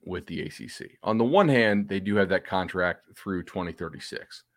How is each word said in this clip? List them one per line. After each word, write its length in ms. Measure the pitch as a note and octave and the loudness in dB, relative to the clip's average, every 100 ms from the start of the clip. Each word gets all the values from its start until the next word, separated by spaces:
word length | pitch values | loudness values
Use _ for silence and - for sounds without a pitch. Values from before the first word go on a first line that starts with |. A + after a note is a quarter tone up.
with 220 | - F2 - | -10 -10 -8
the 160 | D#2+ | -8
A 80 | E2 | -8
C 180 | - A1 | -10 -14
C. 300 | - - _ | -14 -16 _
On 140 | G#2 A2 | -2 2
the 80 | |
one 240 | A#2+ F#3+ E3+ | 4 6 6
hand, 400 | B2+ A2 G2+ G2+ | 6 6 4 2
they 120 | G2 | -2
do 160 | G2 G#2 | 0 2
have 120 | F#2+ | 4
that 180 | F#2 - | 2 0
contract 720 | F#2+ E2+ F#2 F2+ - _ - | -2 -2 -2 -2 -2 _ -12
through 280 | G2+ F2+ | -6 -4
twenty 280 | E2+ G2 F2 | -4 -6 -6
thirty-six. 720 | D#2+ E2 D#2+ - - - - _ | -8 -10 -10 -12 -12 -14 -18 _